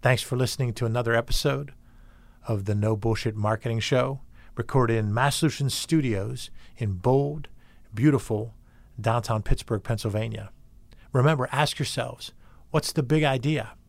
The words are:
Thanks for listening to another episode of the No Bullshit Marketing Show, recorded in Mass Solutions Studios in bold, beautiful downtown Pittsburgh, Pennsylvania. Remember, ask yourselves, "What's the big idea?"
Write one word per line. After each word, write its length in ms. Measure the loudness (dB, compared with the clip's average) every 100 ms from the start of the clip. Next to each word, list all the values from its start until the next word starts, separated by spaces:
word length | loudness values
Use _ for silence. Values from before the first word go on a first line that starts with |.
Thanks 220 | 4 2
for 140 | 0 -2
listening 360 | -2 0 -4
to 120 | -2 -2
another 280 | 0 2
episode 600 | 2 2 2 2 -2 -6 -14 -20 -20 -20 -20 -20 -18 -4
of 160 | -4
the 100 | 0
No 220 | 0 2 0
Bullshit 400 | 0 0 -2 -2
Marketing 420 | -2 0 -2 -2
Show, 440 | 0 0 0 -4 -12 -20 -14 -8
recorded 400 | 0 2 4 2
in 160 | 0
Mass 240 | 2 2 2
Solutions 380 | 0 0 -4
Studios 760 | -4 0 0 2 -2 -4 -8 -10 -14 -18 -6
in 160 | -4
bold, 540 | -2 2 2 2 -4 -12 -16 -20 -20 -12
beautiful 600 | 2 4 4 0 -4 -4 -12 -20 -20 -20 -4
downtown 440 | 0 0 0 -2
Pittsburgh, 400 | 2 0 2 -4
Pennsylvania. 680 | -2 -4 -2 -2 -4 -8 -12 -18 -20 -20 -20 -20 -2
Remember, 340 | 2 4 4 0
ask 260 | 0 0 0
yourselves, 540 | -6 -4 -6 -8 -16 -18 -20 -20 -2
"What's 220 | -2 0
the 100 | -2
big 200 | 0 2
idea?" 520 | 2 0 0 -2 -4 -14